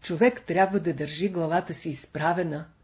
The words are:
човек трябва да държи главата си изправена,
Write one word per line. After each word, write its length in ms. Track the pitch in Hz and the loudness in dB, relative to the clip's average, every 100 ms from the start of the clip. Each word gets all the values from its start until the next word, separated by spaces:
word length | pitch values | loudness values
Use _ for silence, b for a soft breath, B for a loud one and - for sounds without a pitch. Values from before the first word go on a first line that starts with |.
човек 400 | - 165 247 247 | -6 2 2 2
трябва 380 | - 175 190 196 | -2 2 4 2
да 140 | 165 | -2
държи 340 | 139 147 151 196 | -2 -4 -2 -2
главата 460 | 175 160 170 170 | 0 0 0 0
си 160 | 151 165 | -6 -6
изправена, 720 | 135 - 147 156 175 170 151 160 _ | -8 -8 -2 0 2 -2 -4 -10 _